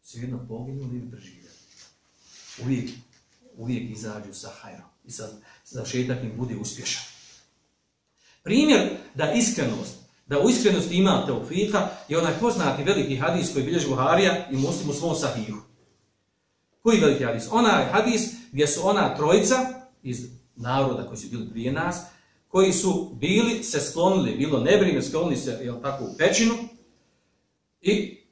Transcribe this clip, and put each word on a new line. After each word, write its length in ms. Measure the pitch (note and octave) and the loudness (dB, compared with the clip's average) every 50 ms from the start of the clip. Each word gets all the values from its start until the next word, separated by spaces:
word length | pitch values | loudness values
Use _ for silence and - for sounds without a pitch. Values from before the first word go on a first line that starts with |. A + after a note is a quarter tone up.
| _ | _
Svejedno 420 | - - A#2 A#2+ B2+ B2 B2 B2 | -20 -14 -12 -10 -10 -10 -10 -10
poginuli 500 | - A#2 A#2 B2 C3 C3+ C#3 C3+ B2 A#2+ | -12 -12 -12 -10 -10 -10 -10 -10 -8 -8
ili 140 | B2 G#2+ - | -10 -10 -12
preživjeli. 440 | - G2+ F#2+ F#2 F#2 - - - - _ _ _ _ - - _ _ _ _ _ _ _ _ _ - - - - - - A#2 | -16 -18 -20 -20 -20 -20 -20 -20 -20 _ _ _ _ -20 -20 _ _ _ _ _ _ _ _ _ -20 -20 -20 -20 -14 -8 -4
Uvijek, 260 | B2+ C3+ A#2 - - - - - _ _ _ _ _ _ _ _ - - | -2 -2 -2 -4 -8 -12 -16 -20 _ _ _ _ _ _ _ _ -20 -18
uvijek 340 | A2+ A2+ B2 B2+ A2 - G#2+ | -12 -8 -6 -6 -6 -6 -8
izađu 420 | G#2+ G#2+ A2 A2 G#2+ G#2+ G2+ G2 F#2+ | -10 -10 -10 -10 -10 -12 -14 -14 -16
sa 160 | - - G2+ - - | -16 -16 -16 -18 -18
hajrom 280 | - G#2 F#2+ - - _ _ _ _ | -20 -20 -20 -20 -20 _ _ _ _
i 60 | - | -18
sa, 180 | - - A2 G#2 G#2+ G#2 _ - - _ _ | -14 -14 -14 -14 -16 -18 _ -20 -20 _ _
završetak 580 | - - B2+ A2+ - - B2+ B2+ B2 B2 - - | -14 -12 -10 -8 -4 -2 -2 -2 -2 -2 -4 -4
im 100 | A2 G#2+ | -8 -6
bude 180 | A#2 B2 A#2 A2+ | -6 -6 -6 -6
uspješan. 480 | G2+ G#2+ - - - - - - - - - - - - - - - _ _ _ _ _ _ _ _ _ _ _ _ _ _ _ _ _ _ _ _ _ | -8 -8 -10 -10 -8 -8 -6 -6 -6 -8 -14 -18 -20 -20 -20 -20 -20 _ _ _ _ _ _ _ _ _ _ _ _ _ _ _ _ _ _ _ _ _
Primjer 460 | - G3+ C4 D4+ D4+ C#4 G3+ - - - - - - _ | 2 4 4 6 6 6 6 4 2 -4 -8 -14 -14 _
da 160 | C3+ D#3 D3+ | -2 -2 0
iskrenost, 680 | G#3 A#3+ A3+ - - - C#3+ A#2+ G#2+ F#2 F#2 - - - - _ _ _ _ | 2 2 2 2 0 0 -2 -2 -2 -4 -8 -10 -12 -18 -20 _ _ _ _
da 120 | - C#3+ E3+ | -2 0 4
u 100 | F#3 A#3 | 4 4
iskrenosti 460 | A#3+ - - G3+ F3+ D#3+ - - E3+ | 4 4 4 2 2 2 0 0 2
ima 300 | F3+ F#3+ G3+ - - - | 4 4 4 4 2 0
teufika, 640 | D3+ B2 A2 - - D#3+ F#3 G#3 G3+ G#3 G3 - - - - - | -2 -4 -4 -4 -4 -2 -2 0 2 2 0 0 -2 -6 -12 -8
je 100 | - D3 | -2 -2
onaj 220 | E3 E3 D#3 C#3+ D#3+ | 0 0 0 -2 0
poznati 440 | A3 A#3+ - - E3 C#3 B2+ C#3 C#3+ | 0 0 0 0 0 -2 -2 0 0
veliki 320 | F3+ G3+ D#3+ C3 C3+ C3+ | 0 2 2 0 0 -2
hadis 380 | B2+ D3 E3 F3+ F3+ C#3+ - - | 0 0 0 0 0 -2 -2 -2
koji 120 | C#3 B2+ | -2 -2
bilježi 220 | C#3+ E3+ E3 C#3+ | 0 0 0 0
Buharija 600 | C#3 C3 B2 C3 D3+ E3+ F3+ G3 F3+ - - - - | 0 0 0 2 4 4 4 4 4 2 0 -4 -4
i 60 | C3+ | -2
Muslim 320 | C3 C#3 D#3+ - - - D3 | -2 0 0 -2 -4 -4 -4
u 40 | - | -4
svom 220 | - E3 E3+ D3 | -4 -2 -2 -2
sahihu. 440 | - C#3+ B2 - A#2 G#2+ G#2+ G#2 G#2 - _ _ _ _ _ _ _ _ _ _ _ _ _ _ _ _ _ _ _ _ _ _ _ _ | -2 -2 -4 -4 -4 -6 -8 -10 -12 -14 _ _ _ _ _ _ _ _ _ _ _ _ _ _ _ _ _ _ _ _ _ _ _ _
Koji 160 | A3+ A3+ F#3 | 4 4 6
veliki 240 | D#3+ D3 C3+ C#3 C3 | 6 4 4 2 0
hadis? 200 | A#2 A2+ A2+ - - | -2 -2 -4 -4 0
Onaj 340 | G#3+ A#3 A#3+ G#3+ F#3+ C#3+ C3 - | 2 4 4 6 4 4 2 2
hadis 300 | F#3 G#3 A3 A#3+ A#3+ G#3 - - - - - - | 2 2 2 2 2 0 0 -4 -8 -14 -18 -10
gdje 160 | - C3+ D3 | 0 0 0
su 200 | D3 - - - | 0 0 0 2
ona 280 | F#3+ G3+ - - - - | 2 2 4 2 0 0
trojica 400 | - D3 D#3 F#3 G#3+ - - B3+ B3+ B3+ - - - - - _ _ _ | 0 2 4 4 4 6 4 2 2 2 -2 -6 -12 -16 -20 _ _ _
iz 240 | C3+ B2 - - - - - _ _ _ | -10 -10 -8 -10 -14 -16 -20 _ _ _
naroda 520 | B2+ A#2 A#2+ C3 C#3 C#3 C3 A#2+ A2 G2 | -12 -6 -2 0 0 0 0 0 -4 -8
koji 100 | - - | -10 -12
su 100 | - - - | -14 -12 -10
bili 200 | A#2+ A#2 G#2+ - | -10 -10 -10 -8
prije 220 | - A2+ A#2 B2+ | -8 -6 -4 -2
nas, 240 | C#3 D#3 E3+ F3 F3 - - - - _ _ _ _ _ _ | -2 -2 -2 -4 -4 -6 -10 -16 -20 _ _ _ _ _ _
koji 260 | _ - F#3 F#3+ F#3+ F3 | _ 4 4 4 6 4
su 380 | - - F#3 - - - - B2 | 2 2 2 2 0 -2 -6 -8
bili 500 | A#2 B2 E3+ G3 A3 A#3 A#3+ A3 - - | -4 -2 2 4 4 4 4 0 -2 -4
se 180 | - - D3 | -4 -4 -4
sklonili, 560 | C3+ - - D#3+ F3 F#3+ F#3+ F#3+ C#3+ A#2+ C#3 | -4 -4 -2 2 2 4 4 4 2 0 0
bilo 220 | B2 C#3 D#3 D3 B2 | -2 0 0 2 2
nebrime, 420 | A#2 D3+ G3 G#3 G3 F3+ D#3 C3 | 4 6 6 6 6 4 2 0
sklonili 360 | A2+ - - D#3 F3 E3+ C#3 | -2 -2 -2 0 0 0 -2
se, 220 | B2 - B2+ - - C3 | -2 -4 -6 -8 -6 -8
jel 180 | A#2+ A#2 A#2 | -10 -10 -6
tako, 220 | - C#3 C3+ - A#2 | -6 -8 -6 -6 -8
u 140 | F#2+ - | -10 -2
pećinu 360 | - D#3 F#3+ - - A3+ A3+ - - - - - - _ _ _ _ _ _ _ _ _ _ _ _ _ _ _ _ _ _ _ _ | 2 2 4 4 4 4 4 2 0 -6 -12 -16 -20 _ _ _ _ _ _ _ _ _ _ _ _ _ _ _ _ _ _ _ _
i 360 | - F#3 G#3+ G#3 - - - - _ _ | 0 0 2 2 0 -4 -8 -18 _ _